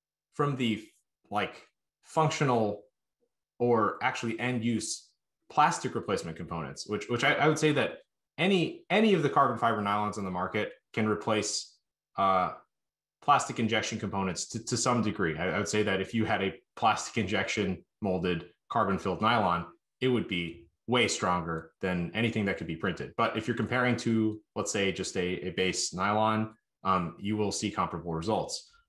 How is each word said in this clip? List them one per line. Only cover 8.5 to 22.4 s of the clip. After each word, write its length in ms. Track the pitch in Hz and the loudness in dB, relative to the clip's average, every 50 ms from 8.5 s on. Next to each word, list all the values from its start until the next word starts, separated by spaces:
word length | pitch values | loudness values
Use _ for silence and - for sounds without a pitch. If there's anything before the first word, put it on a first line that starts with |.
| 202 180 160 - - - - - | 4 2 2 0 -4 -6 -4 0
any 240 | 175 214 220 220 196 | 2 4 4 6 4
of 100 | 170 147 | 4 4
the 60 | 139 | 2
carbon 280 | - 147 139 127 117 110 | 4 4 4 4 2 2
fiber 240 | 120 117 110 104 | 2 2 2 2
nylons 360 | 104 101 101 104 104 104 101 107 | 0 0 0 0 0 -2 -4 -4
on 80 | 98 | -4
the 60 | 95 | -4
market 420 | 90 90 92 92 - 107 104 - - - _ _ | -4 -4 -4 -2 -2 -2 -4 -4 -6 -12 _ _
can 160 | - 120 107 107 | -4 0 0 2
replace, 680 | 104 104 - 113 107 107 - - - - - - - _ _ _ _ _ _ _ _ - | 2 0 0 0 2 2 0 0 -4 -6 -8 -10 -14 _ _ _ _ _ _ _ _ 0
uh, 340 | 98 95 95 92 90 85 - - - _ _ _ _ _ _ _ _ _ _ _ | 2 2 4 2 2 0 -4 -8 -16 _ _ _ _ _ _ _ _ _ _ _
plastic 380 | - - 143 127 - - 117 - | 2 4 4 4 4 0 -2 -2
injection 400 | 117 104 110 107 107 - 117 107 | 0 2 2 0 0 -2 -4 -4
components 480 | - 95 101 98 95 95 85 - - - | -4 -4 -2 -2 -2 -2 -2 -4 -6 -8
to, 160 | - 110 - | -8 -10 -6
to 100 | - 127 | -4 -2
some 260 | 120 - 131 120 120 | 0 2 2 2 2
degree. 360 | 101 107 92 - 95 80 76 73 | 2 0 0 0 0 0 0 0
I, 140 | 87 92 | -2 -2
I 60 | 78 98 | 0 -2
would 100 | 101 - | -2 0
say 140 | - 107 104 | 0 0 2
that 180 | 101 98 92 | 2 0 -2
if 120 | 95 - - | -2 -2 -2
you 120 | 113 107 | 0 0
had 160 | - 110 98 | 2 0 0
a 140 | 98 98 - - _ _ _ | 0 -2 -4 -6 _ _ _
plastic 440 | - - 113 104 - - - - 117 | 0 2 2 2 2 -2 -6 -2 -2
injection 680 | 104 92 104 95 98 - - 110 101 92 90 82 - _ _ _ | -2 0 0 -2 -2 0 0 0 0 0 -2 -4 -8 _ _ _
molded 440 | - 98 92 90 87 90 90 82 80 - - _ _ - | -2 -2 0 0 0 0 0 -2 -4 -8 -16 _ _ -4
carbon 260 | - 120 107 98 95 90 | 0 0 2 2 0 -2
filled 240 | - 98 90 - | -2 -2 -2 0
nylon, 460 | 107 110 120 117 104 90 87 85 85 - - _ _ _ _ - | 2 2 2 4 2 2 2 0 -2 -6 -12 _ _ _ _ -4
it 80 | 131 131 | 0 0
would 200 | 123 110 90 - | 0 0 0 -2
be 380 | 98 87 85 82 82 - - - _ _ _ - | -2 -4 -4 -4 -8 -12 -18 -20 _ _ _ 0
way 200 | 120 123 117 98 | 2 2 2 2
stronger 600 | - - - 92 90 87 80 85 82 80 - - _ _ | 0 0 0 0 0 0 0 -2 -4 -6 -8 -10 _ _
than 280 | - 92 90 87 87 85 - | -4 -2 -2 -2 -2 -2 -2
anything 300 | 107 117 110 - 113 | 0 0 0 0 0